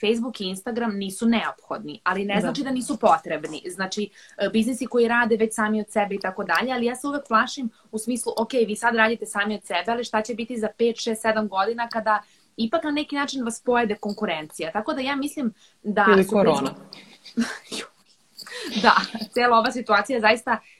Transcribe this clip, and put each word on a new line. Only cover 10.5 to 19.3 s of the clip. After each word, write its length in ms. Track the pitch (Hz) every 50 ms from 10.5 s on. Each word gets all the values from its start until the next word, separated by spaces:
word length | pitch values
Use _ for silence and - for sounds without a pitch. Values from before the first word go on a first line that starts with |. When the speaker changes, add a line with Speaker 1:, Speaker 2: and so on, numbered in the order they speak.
| 254 226
Speaker 1:
za 100 | 214 208
pet, 280 | - - 233 233 226 -
šest, 240 | - 233 220 220
sedam 260 | - 226 220 220 214 202
godina 400 | 196 190 196 208 233 233 233 233
kada 340 | - 233 208 220 214 208 - _ _ _ _ _ _ -
ipak 260 | 226 226 - 330 330
na 80 | 302
neki 240 | 294 294 302 - 285
način 280 | 285 285 277 - 269 247
vas 180 | 233 226 -
pojede 340 | - - 240 240 240 214 208
konkurencija. 760 | - - 208 208 - 214 196 165 156 156 156 - - 165 160
Tako 220 | - 208 214 311 311
da 80 | 269
ja 140 | 254 262 285
mislim 380 | 277 277 294 - 302 269 226 - - _ _ _ _ -
da 220 | 208 202 208 202 190
Speaker 2:
Ili 140 | 196 190 190
Speaker 1:
su 60 | 190
Speaker 2:
korona. 380 | 214 208 190 165 151 139 139 135 - - - - - - - - - - _ - -
Speaker 1:
<laughs> 80 | - 226 - - - - - - - - - _ _ _ _ _ _ _ _ _ - - - - 494 466 330 233
Da, 200 | 226 185 233 - - - - - 226 214 -